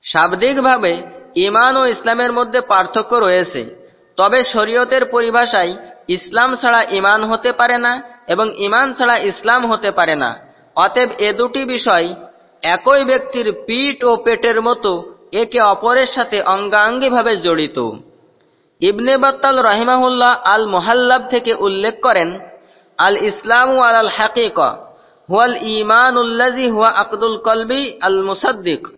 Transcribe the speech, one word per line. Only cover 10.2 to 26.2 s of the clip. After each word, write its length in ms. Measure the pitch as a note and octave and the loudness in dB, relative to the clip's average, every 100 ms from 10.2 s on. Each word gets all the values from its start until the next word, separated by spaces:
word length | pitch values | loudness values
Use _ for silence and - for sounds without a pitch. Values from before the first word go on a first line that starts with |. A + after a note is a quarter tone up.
| B2+ A2+ - _ _ - | -2 -6 -16 _ _ -2
অতএব 340 | F#3+ A#3+ B3+ - | 0 2 -2 0
এ 160 | G#3 | -2
দুটি 320 | G#3 A#3+ B3+ C4 | 0 -2 -2 -4
বিষয় 500 | B3 - F#3 E3+ F3+ - _ _ _ | -4 0 2 0 -6 -18 _ _ _
একই 400 | D#3+ F3+ B3+ C#4 | -2 0 2 2
ব্যক্তির 500 | C4 C4 C4 B3 A3 - - | 4 0 -2 -6 -4 -6 -4
পিঠ 380 | A#3 C#4 C4+ | -2 0 0
ও 120 | B3 A#3 | 0 0
পেটের 460 | A#3 A3+ A#3+ A3+ | 0 0 0 0
মতো 520 | A3+ A#3+ G#3 F3 E3 - _ | 0 0 0 -4 -8 -20 _
একে 280 | F#3+ A3+ A#3+ | -4 -2 2
অপরের 440 | G#3+ G3+ A3 B3 C4 | 2 2 2 2 2
সাথে 360 | C4 A#3+ G#3 | -2 -2 -2
অঙ্গাঙ্গিভাবে 960 | F#3 F#3+ G3+ G#3 G#3+ B3 C4 B3 A3+ G#3 | 0 -2 0 2 2 0 0 0 0 0
জড়িত। 540 | E3+ E3 D3+ - A#2 G#2+ - _ _ _ _ _ _ _ | 0 0 -2 -4 -6 -8 -18 _ _ _ _ _ _ _
ইবনে 380 | F3 G3+ B3 C4+ | -2 0 0 2
বাত্তাল 420 | C4+ C4+ C4+ C4 | 2 0 0 2
রাহিমাহুল্লাহ 800 | A#3 G#3 A#3 B3+ B3+ B3+ B3 A#3+ | 2 2 2 2 2 2 2 2
আল 240 | - G#3 A3 | 2 0 2
মুহাল্লাব 600 | F#3+ F3 A#3+ B3 B3+ B3+ | -2 0 2 4 2 0
থেকে 240 | B3 A#3 | -4 -2
উল্লেখ 480 | A3+ G3 G3 G#3 A3+ | -2 -2 -2 -4 -2
করেন, 380 | C4 G3+ E3+ F#3 - - _ _ _ _ | 0 2 0 -6 -16 -20 _ _ _ _
আল 200 | F3+ G3 | 2 2
ইসলামু 640 | G#3 - G#3+ A#3 B3+ C4 | -2 -6 0 2 2 2
আলাল 260 | A#3+ A3+ G#3+ | 4 4 2
হাকিকা 760 | - A3 A3 A3+ - C#3 - - - _ _ _ | 0 -2 0 -2 0 0 -2 -14 -20 _ _ _
হুয়াল 280 | F#3+ A#3+ A#3+ | 0 2 0
ঈমানুল্লাযী 1120 | A3 A3 G#3+ A3 B3+ A#3+ | -4 -4 2 4 4 2